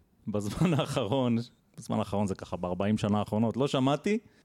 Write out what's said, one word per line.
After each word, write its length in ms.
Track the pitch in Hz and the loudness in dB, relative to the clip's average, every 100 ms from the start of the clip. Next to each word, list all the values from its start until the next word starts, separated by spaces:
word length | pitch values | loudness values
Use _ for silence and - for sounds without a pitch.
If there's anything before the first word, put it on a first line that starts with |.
| _ _ - | _ _ -6
בזמן 460 | 104 101 - 170 | -4 -2 0 2
<laughs> 40 | 147 | 2
האחרון, 560 | 131 143 101 135 123 113 120 _ _ - | 0 0 0 2 2 0 -2 _ _ -18
בזמן 200 | - 110 | -4 -4
האחרון 280 | 104 101 101 | 0 0 0
זה 80 | |
ככה, 220 | 95 - 90 | -2 -6 -6
בארבעים 420 | 90 90 101 107 | -4 -2 0 2
שנה 200 | 104 104 | 2 0
האחרונות, 380 | 95 107 113 107 | 0 0 0 0
לא 120 | 139 | 0
שמעתי 500 | 139 131 147 202 220 - _ | 2 2 0 0 -2 -4 _